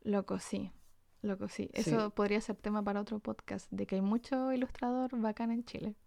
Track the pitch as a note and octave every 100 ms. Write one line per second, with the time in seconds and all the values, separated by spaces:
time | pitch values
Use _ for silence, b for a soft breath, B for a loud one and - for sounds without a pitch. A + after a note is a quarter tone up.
0 | G#3+ G3+ F#3+ F#3+ - G3 G3 - - -
1 | _ - G3+ G3 G3+ - G3+ - G3+ A3+
2 | G#3+ G#3+ G#3 G#3 G#3+ G3+ G#3+ G#3 G#3 G3+
3 | G#3 G#3+ A3 G#3+ - G3+ - F#3+ G3+ F#3+
4 | G3 A#3 - C4 C4 B3+ B3+ - B3 B3+
5 | B3+ B3 A3 G#3 A#3 A#3 A#3+ - G#3+ G#3